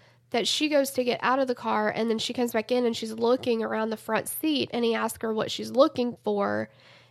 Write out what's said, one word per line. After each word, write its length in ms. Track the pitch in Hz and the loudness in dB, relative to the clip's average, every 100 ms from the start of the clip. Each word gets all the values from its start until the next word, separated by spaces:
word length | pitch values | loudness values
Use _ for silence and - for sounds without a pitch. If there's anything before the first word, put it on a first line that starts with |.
| - _ _ | -20 _ _
that 160 | 240 190 | -2 0
she 220 | - 302 | 0 2
goes 220 | 294 269 | 2 2
to 120 | - | 0
get 160 | 247 220 | 0 0
out 160 | 233 262 | 2 2
of 80 | 262 | 0
the 80 | 247 | -2
car, 340 | 226 214 214 | -2 0 0
and 180 | - 226 | 0 0
then 120 | 220 | 0
she 140 | - | -2
comes 200 | 247 240 | -2 0
back 180 | 233 214 | 0 0
in 140 | 247 240 | 2 0
and 100 | 226 | -2
she's 160 | 220 | -6
looking 520 | 220 233 254 254 226 | -2 2 2 2 0
around 260 | 220 220 220 | 0 -2 -2
the 80 | 220 | -4
front 320 | - 220 - | -2 -2 -2
seat, 400 | - 311 285 - | -2 0 0 0
and 140 | 240 233 | 0 0
he 80 | |
asks 300 | 220 220 - | 0 -2 -4
her 100 | 226 | -4
what 160 | 220 - | -2 -2
she's 220 | - 214 | -4 0
looking 460 | 226 302 277 240 233 | 4 4 4 -4 -4
for, 460 | 208 202 202 208 214 - - - - | -2 0 0 -2 -4 -10 -20 -20 -20